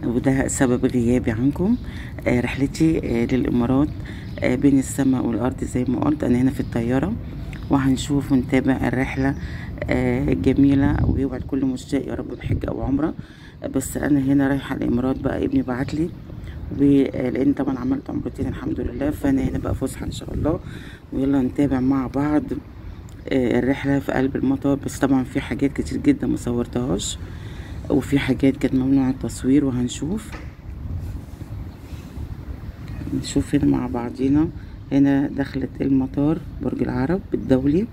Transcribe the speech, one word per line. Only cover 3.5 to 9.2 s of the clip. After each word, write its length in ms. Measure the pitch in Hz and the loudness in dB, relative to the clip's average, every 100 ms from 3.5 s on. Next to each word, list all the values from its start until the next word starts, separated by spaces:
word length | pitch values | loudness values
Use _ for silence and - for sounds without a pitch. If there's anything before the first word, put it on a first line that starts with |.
| 123 120 131 151 - - - - - | 2 4 4 2 -2 -10 -10 -10 -2
آه، 140 | - | 0
بين 240 | 127 143 135 | 4 6 4
السماء 480 | 127 - 135 127 120 | 2 0 2 2 2
والأرض 380 | 110 123 131 | 0 0 -2
زي 200 | 120 127 127 | -2 0 0
ما 120 | 123 | 2
قلت. 240 | - 151 | 2 2
أنا 160 | - 120 | 2 4
هنا 100 | 131 | 4
في 100 | - | 2
الطيارة 520 | - 120 117 131 160 233 - - - - - | -2 -2 0 0 0 -4 -6 -10 -10 -10 0
وهنشوف 600 | 139 135 127 - 143 139 | 2 4 2 2 0 4
ونتابع 400 | 135 123 131 127 131 127 | 2 4 2 4 2 2
الرحلة، 460 | 117 131 - | 0 -2 0